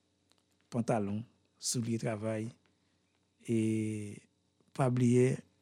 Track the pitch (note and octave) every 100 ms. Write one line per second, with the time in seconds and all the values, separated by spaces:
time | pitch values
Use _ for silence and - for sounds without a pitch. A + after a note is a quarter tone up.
0 | _ _ _ _ _ _ - A#2+ A2 A#2+
1 | G2+ G#2+ A#2 _ _ _ - C3 A2+ A2+
2 | B2+ G#2+ A2 A2 A#2 - _ _ _ _
3 | _ _ _ _ - A2+ A2 A2 G#2+ G#2+
4 | G#2 G#2 - _ _ _ _ - C3 B2
5 | B2 B2 B2+ - - _